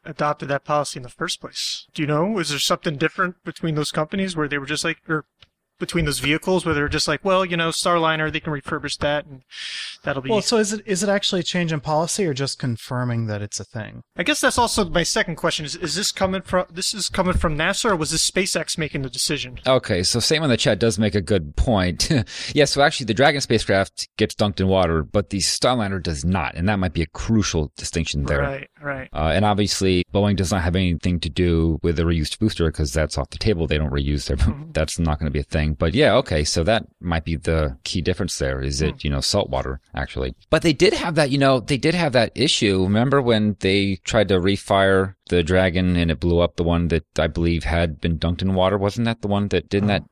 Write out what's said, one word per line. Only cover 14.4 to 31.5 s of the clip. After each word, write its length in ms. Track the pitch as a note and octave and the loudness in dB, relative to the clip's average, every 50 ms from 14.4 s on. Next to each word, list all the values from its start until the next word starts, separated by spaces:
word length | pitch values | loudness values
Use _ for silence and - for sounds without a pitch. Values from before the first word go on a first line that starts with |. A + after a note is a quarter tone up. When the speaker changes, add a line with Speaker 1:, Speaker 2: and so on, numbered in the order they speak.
Speaker 1:
that's 160 | - B3+ - | 0 0 2
also 320 | B3+ A#3+ G#3+ - A#3+ G3+ E3 | 2 0 2 2 0 -2 0
my 140 | D3+ F3 E3 | 0 0 0
second 320 | - - D4 G3+ - D#3+ | 0 0 0 0 -2 -4
question 320 | - - E3 - - D#3 | -2 -2 -2 -2 -2 -6
is, 80 | C#3+ C3 | -8 -8
is 180 | F3 F3+ D3+ D3 | -6 -6 -4 -4
this 180 | F3+ G#3+ - | -2 -4 -4
coming 300 | - - G3 F#3 F#3+ F#3+ | -2 -2 -2 -2 -2 -4
from, 240 | - - F#3+ F#3 F3+ _ E3+ | -4 -2 -2 -2 -2 _ -8
this 220 | F3 - - - | -6 -6 -6 -4
is 140 | G3+ F3 - | -4 -6 -4
coming 260 | - - F3 F3+ F3+ | -2 0 0 2 2
from 180 | - - E3+ D3+ | 2 0 0 0
nasa, 360 | C#3+ D#3+ F#3 G3 - - A#3 | 0 0 0 0 0 0 0
or 40 | G3 | 2
was 140 | D#3 D#3 - | 2 0 -2
this 180 | D#3+ D#3 - | 0 0 -2
SpaceX 480 | - - F#3+ G3 - - F3 D#3 - - | 0 0 0 -2 0 -2 -4 -4 -4 -4
making 280 | - D#3 C#3+ - D3 C3+ | -4 -4 -4 -4 -6 -6
the 60 | C3 | -6
decision? 480 | - - - - D#3 C3+ - B2+ B2 - - | -6 -4 -2 -2 -2 -4 -4 -10 -12 -4 2
Speaker 3:
Okay, 340 | B2+ C3 B2+ - - G#2+ F2 | 4 4 4 4 2 0 2
so 180 | F2+ - - A#2+ | 2 2 0 0
Sam 220 | - - D#3+ D3+ | 2 2 0 2
in 80 | B2 C#3+ | 2 2
the 80 | A#2 | 2
chat 220 | A2 - C3+ A2 F2 | 2 4 2 2 4
does 180 | A2+ A2+ G#2+ | 2 0 2
make 160 | - A2+ G#2 - | 2 0 2 2
a 80 | G#2 | 0
good 340 | E2+ - G#2+ F#2+ D#2 D2 - | 0 2 0 0 0 -2 0
point. 540 | - - C3 A2+ G2 F2+ F2+ - - - - E3 | 0 2 4 4 2 2 0 0 -2 -2 0 0
<laughs> 40 | B2+ G#2 - - - - - - | 0 0 -2 -8 -12 -10 -2 2
Yeah, 100 | D3 C#3+ | 2 4
so 160 | - - C#3+ | 4 4 4
actually 240 | C#3 D#3+ - - C3 | 4 2 2 -2 -2
the 80 | G#2 G#2+ | -2 2
Dragon 280 | F2+ C3+ D#3 D3 C#3 | 4 4 4 4 2
spacecraft 680 | - - A#2+ G#2+ - - G2+ F#2+ G2 - _ - - _ _ | 0 0 0 0 2 2 2 2 2 0 _ -14 -14 _ _
gets 160 | - G#2+ G#2 - | -2 -2 -2 0
dunked 260 | - G#2+ G2+ - - | 0 0 0 0 0
in 80 | F#2+ | 2
water, 360 | F#2+ F#2+ F#2 F2+ E2 E2 D#2+ D2 | 2 4 4 4 2 2 0 -2
but 260 | - - G#2 - _ | 0 -2 -2 -2 _
the 100 | G2 G2 | -4 -2
Starliner 640 | - - - - - B2+ B2+ B2 G#2 G2 G2 F#2 | -2 -2 -2 0 0 0 2 0 -2 -4 -4 -4
does 240 | D2+ F2+ D#2+ C#2 C#2 | -4 -4 -6 -2 -2
not, 300 | E2+ F#2+ F#2 D2 B1+ - | 0 0 0 -2 -4 -4
and 120 | D#2 E2+ G#2 | -2 0 0
that 100 | G#2+ G2 | 0 0
might 140 | F#2 F2 - | 0 -2 -2
be 80 | E2 D#2+ | -2 -4
a 40 | |
crucial 640 | - - - - - A2+ A2 G2 - - E2 D2+ C2+ _ | -4 -6 -10 -2 0 2 2 2 2 0 -2 -2 -2 _
distinction 460 | - - - - E2+ D2+ - - C#2+ C#2 | -12 -12 -6 -4 -4 -4 -2 -2 -4 -2
there. 180 | D2 D2 C#2 | 0 0 -2
Speaker 1:
Right, 280 | C#2 C#2 - C3+ C#3+ _ _ _ | -2 -4 -6 -10 -12 _ _ _
right. 280 | D3 C#3+ C#3 C3 C3 - - | -10 -10 -8 -8 -10 -10 -6
Speaker 3:
Uh, 180 | D2+ D#2 D#2+ D#2 | -2 0 0 2
and 120 | F#2+ G#2 | 2 2
obviously 580 | G#2 G#2 G2 G#2 F#2+ - - F#2+ F#2+ F#2 F2+ F2+ _ - | 2 2 2 0 0 0 0 2 2 2 2 0 _ 0
Boeing 220 | G2 G2+ G#2 G2+ | 2 2 2 2
does 160 | F2+ F#2+ D#2+ | 0 0 0
not 120 | G#2 F#2+ E2 | 0 0 0
have 120 | F2+ E2+ | 0 0
anything 440 | F#2+ F#2+ F2 E2+ D#2 - F2+ F2 E2 | 2 2 2 0 0 0 -2 -2 0
to 100 | - E2 | -4 -4
do 480 | C2+ - F2+ F2 | 0 0 2 4